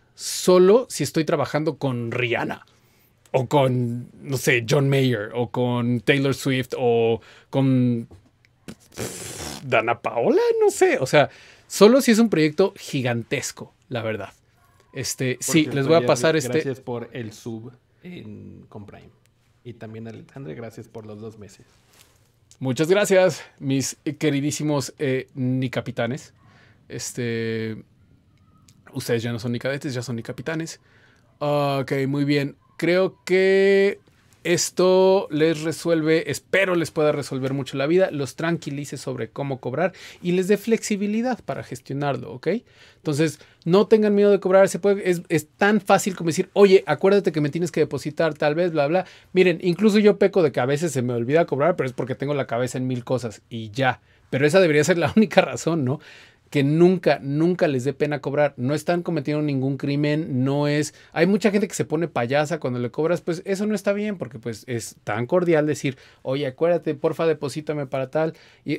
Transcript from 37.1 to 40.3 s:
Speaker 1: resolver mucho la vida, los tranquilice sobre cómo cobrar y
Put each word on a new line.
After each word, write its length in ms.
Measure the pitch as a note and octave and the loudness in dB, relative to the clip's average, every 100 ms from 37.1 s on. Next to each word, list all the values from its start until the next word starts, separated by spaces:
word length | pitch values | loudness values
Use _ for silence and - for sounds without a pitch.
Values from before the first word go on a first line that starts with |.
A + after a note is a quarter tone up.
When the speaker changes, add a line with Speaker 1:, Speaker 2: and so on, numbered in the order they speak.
Speaker 1:
resolver 420 | C#3+ B2+ C3+ C3 | 0 -4 -6 -4
mucho 240 | C#3 C3 C#3 | -4 -6 -4
la 100 | C#3+ | 0
vida, 240 | F3+ F#3+ | 2 2
los 240 | D3 C3+ - | -2 -8 -4
tranquilice 600 | E3 E3+ D#3+ C#3 C#3+ C#3 | -4 -4 -6 -10 -10 -10
sobre 320 | - B2+ A2+ | -10 -8 -8
cómo 300 | - C#3 C3 | -8 -8 -6
cobrar 340 | B2+ C3 F3 - - - | -6 -4 -4 -6 -20 -10
y 120 | F3 | -2